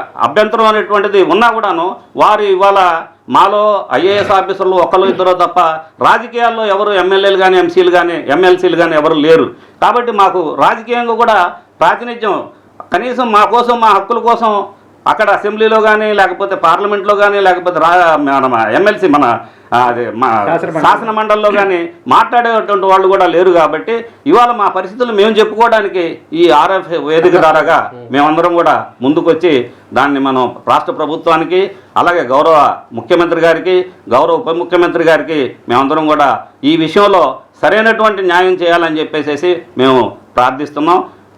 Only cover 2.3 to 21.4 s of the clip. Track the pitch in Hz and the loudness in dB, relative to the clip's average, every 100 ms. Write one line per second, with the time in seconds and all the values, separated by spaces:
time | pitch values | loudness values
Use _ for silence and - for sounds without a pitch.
2.3 | 208 202 185 196 196 180 165 - _ - | 2 0 2 2 2 2 -2 -8 _ -2
3.3 | 139 185 208 214 190 - 131 185 202 196 | 2 2 2 0 -2 -2 -2 0 0 0
4.3 | 196 185 185 185 185 165 185 190 180 185 | -2 -2 -4 -2 0 2 2 0 0 0
5.3 | 180 170 180 165 160 - - 139 226 233 | 0 0 0 0 -2 -12 -2 0 0 -2
6.3 | 233 233 226 214 196 208 196 180 196 196 | -2 -2 -2 -2 -2 0 0 0 2 2
7.3 | 185 190 185 170 185 180 175 170 160 131 | 2 2 2 2 2 2 2 0 -4 -2
8.3 | 151 185 180 180 165 165 156 156 156 151 | 2 2 2 2 0 0 0 0 0 4
9.3 | 160 110 - - - 180 240 240 208 190 | 4 2 -6 -18 -2 0 0 -2 0 0
10.3 | 185 156 135 165 226 220 240 233 226 226 | 0 -4 0 0 0 -4 -4 -2 0 2
11.3 | 202 175 - _ - 165 214 240 233 214 | 2 0 -4 _ -2 0 0 -6 -6 -4
12.3 | 156 - - _ - - 180 247 240 233 | -4 -8 -18 _ -20 -6 -6 -4 -4 0
13.3 | 208 208 233 240 233 220 196 190 233 226 | 2 2 0 0 0 2 0 -2 -4 -2
14.3 | 226 226 202 - - _ _ - 214 208 | 0 -2 -2 -6 -14 _ _ -4 0 0
15.3 | 185 208 214 220 220 214 214 214 202 185 | 0 -2 -2 0 2 2 0 0 0 0
16.3 | 175 196 190 165 180 202 202 202 202 202 | -2 -6 -2 0 0 -2 -4 0 2 2
17.3 | 202 185 180 180 165 165 180 170 151 143 | 2 0 0 -2 0 2 2 2 2 0
18.3 | 139 131 117 107 147 208 208 190 147 123 | 0 0 0 0 0 0 0 0 2 2
19.3 | 107 - - - 117 123 120 110 107 127 | -2 -6 -20 -4 0 0 -2 -6 -2 0
20.3 | 113 101 165 180 160 165 180 226 214 214 | 0 0 -4 -4 0 0 0 -2 -4 -2
21.3 | 214 | 0